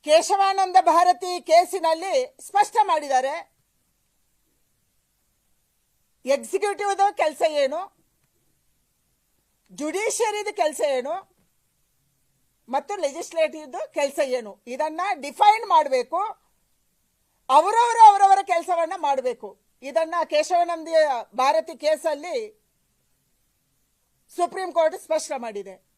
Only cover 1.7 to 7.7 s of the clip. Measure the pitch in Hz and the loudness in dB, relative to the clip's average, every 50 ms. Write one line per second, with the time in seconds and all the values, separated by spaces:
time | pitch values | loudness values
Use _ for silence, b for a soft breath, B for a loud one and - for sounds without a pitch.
1.7 | - 381 320 320 320 320 370 392 339 269 254 - _ _ - - - 403 415 - | -4 -2 0 0 -2 -2 -2 -2 -2 -2 -2 -4 _ _ -20 -4 0 0 0 2
2.7 | - 453 415 381 330 302 294 277 247 254 254 269 302 339 - _ _ _ _ _ | 2 0 2 2 0 -2 -2 0 -2 0 0 -2 -6 -8 -12 _ _ _ _ _
3.7 | _ _ _ _ _ _ _ _ _ _ _ _ _ _ _ _ _ _ _ _ | _ _ _ _ _ _ _ _ _ _ _ _ _ _ _ _ _ _ _ _
4.7 | _ _ _ _ _ _ _ _ _ _ _ _ _ _ _ _ _ _ _ _ | _ _ _ _ _ _ _ _ _ _ _ _ _ _ _ _ _ _ _ _
5.7 | _ _ _ _ _ _ _ _ _ _ _ 254 277 269 226 226 - 381 392 415 | _ _ _ _ _ _ _ _ _ _ _ -2 -2 -2 -2 -6 -4 -4 -2 -4
6.7 | 392 403 403 403 392 349 392 403 415 - 349 311 294 - 349 320 302 294 277 262 | -4 -4 -4 -4 0 2 0 0 2 0 -2 -2 0 0 -2 0 0 0 -2 -2